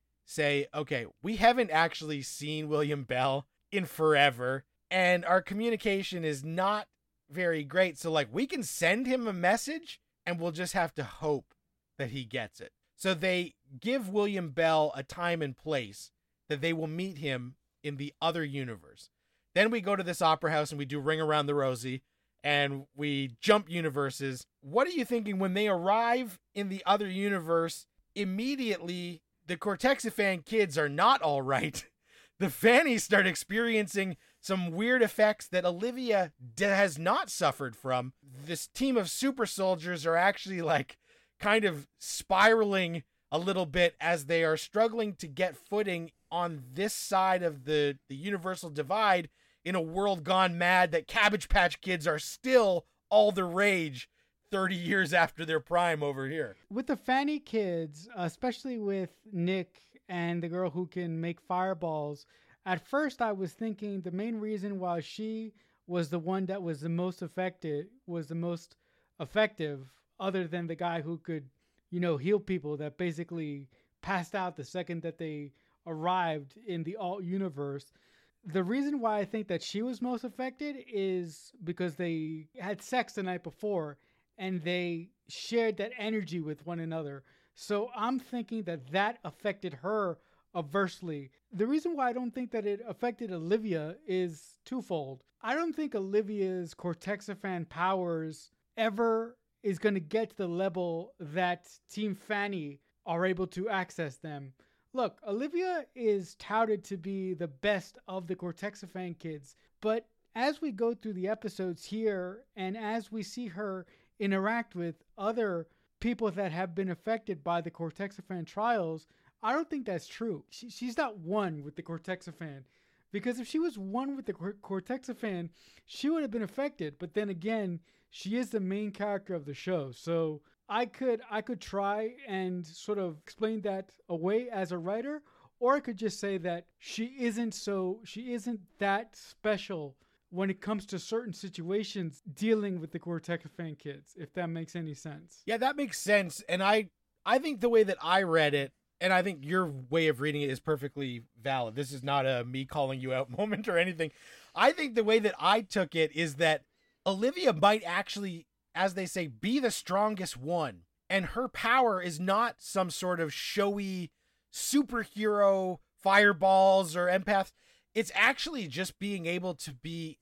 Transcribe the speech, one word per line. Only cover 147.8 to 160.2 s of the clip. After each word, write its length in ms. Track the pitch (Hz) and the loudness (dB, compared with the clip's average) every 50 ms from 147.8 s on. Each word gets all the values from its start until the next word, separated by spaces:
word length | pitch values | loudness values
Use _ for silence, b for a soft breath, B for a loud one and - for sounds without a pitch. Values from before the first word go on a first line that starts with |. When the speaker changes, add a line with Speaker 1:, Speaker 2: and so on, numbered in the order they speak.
| 214 | 6
Speaker 1:
that 140 | 196 185 - 147 | 6 2 -2 0
I 200 | 165 185 196 196 | 2 4 4 4
read 320 | 175 160 165 151 147 143 | 4 4 4 4 4 4
it, 180 | 143 139 135 - _ _ _ _ - | 2 0 -4 -8 _ _ _ _ -2
and 120 | 175 185 190 | 2 4 4
I 100 | 185 180 | 4 4
think 220 | 202 180 147 135 | 2 -2 -6 -4
your 260 | 147 180 185 185 160 139 135 131 123 | -2 0 0 0 0 -2 -8 -4 0
way 180 | 143 165 160 156 | 2 4 4 4
of 120 | 139 117 | 4 2
reading 220 | 143 151 143 147 143 | 0 -2 0 0 -2
it 80 | 139 | -2
is 80 | 131 131 | -2 -4
perfectly 640 | - 160 156 131 135 139 - 143 139 127 123 117 117 - _ 120 | -2 -2 -2 0 -2 -4 -6 -6 -6 -4 -6 -8 -10 -14 _ -8
valid. 340 | 110 139 135 131 120 113 107 | -4 -2 -2 0 -2 -2 -4
This 180 | 135 143 127 139 | -4 -6 -6 -8
is 100 | 131 123 | -6 -2
not 240 | 139 143 139 131 | 0 2 2 4
a 180 | 131 131 123 120 | 2 2 0 -2
me 200 | 123 127 135 135 | -4 -6 -6 -6
calling 340 | 131 156 151 139 131 135 131 | -4 -2 0 0 0 -2 -4
you 140 | 127 127 127 | -4 -2 -2
out 180 | 131 135 127 | -2 -2 -2
<laughs> 80 | 120 120 | -4 -4
moment 300 | 208 214 208 202 214 220 | -2 -2 -2 -2 -2 0
or 100 | 180 165 | 2 2
anything. 320 | 180 185 175 160 165 151 B B B B B B B B B | 2 2 0 -2 -4 -4 B B B B B B B B B
I 180 | 170 208 277 330 | 4 6 6 6
think 220 | - 311 269 220 | 4 0 0 2
the 100 | 233 214 | 2 4
way 140 | 208 220 233 | 6 6 6
that 160 | 208 202 180 - | 4 2 0 2
I 220 | 151 151 208 226 | 4 4 4 4
took 340 | 208 - - 208 180 143 - | 2 0 0 0 0 0 2
it 220 | 165 160 151 139 | 2 2 2 2
is 200 | 151 170 156 139 | 0 -2 -2 0
that 260 | 139 165 160 156 139 - _ _ _ _ _ _ _ _ | 2 4 4 4 2 -2 _ _ _ _ _ _ _ _
Olivia 460 | 185 196 190 220 262 294 359 359 262 190 | -2 0 2 2 0 0 2 4 2 4
might 320 | 156 196 202 214 220 185 | 6 6 6 6 4 2
actually, 600 | 170 175 196 196 - - 202 202 190 170 165 160 _ _ _ _ _ - | -2 -2 -2 -2 -4 -6 -6 -6 -6 -8 -10 -12 _ _ _ _ _ -2
as 200 | 165 190 196 180 | 0 0 0 0
they 120 | 196 185 | -2 -4
say, 220 | 175 - 190 170 147 | -4 -4 -4 -4 -4
be 320 | 117 107 - 208 247 285 | -6 -4 -2 0 2 2
the 100 | 262 226 | 2 2
strongest 640 | - - - - 180 196 208 214 214 185 | 0 -2 -4 -2 2 2 2 2 0 -2